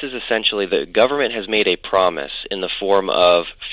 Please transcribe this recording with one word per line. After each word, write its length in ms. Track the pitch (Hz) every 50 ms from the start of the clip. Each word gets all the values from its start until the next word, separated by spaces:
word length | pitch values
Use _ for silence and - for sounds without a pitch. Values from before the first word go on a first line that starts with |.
| 147
is 100 | 135 127
essentially 540 | 120 - - 120 110 110 - 107 104 98 90
the 180 | 95 80 69
government 480 | 85 87 107 117 131 143 143 135 113 117
has 140 | 113 98 95
made 200 | 110 107 101 95
a 100 | 90 -
promise 540 | - - - 95 92 90 85 76 69 71 - - - -
in 100 | 101 95
the 80 | 92 87 - -
form 300 | 101 95 98 98 95 95
of 360 | - - 90 87 87 87 85 - - - - -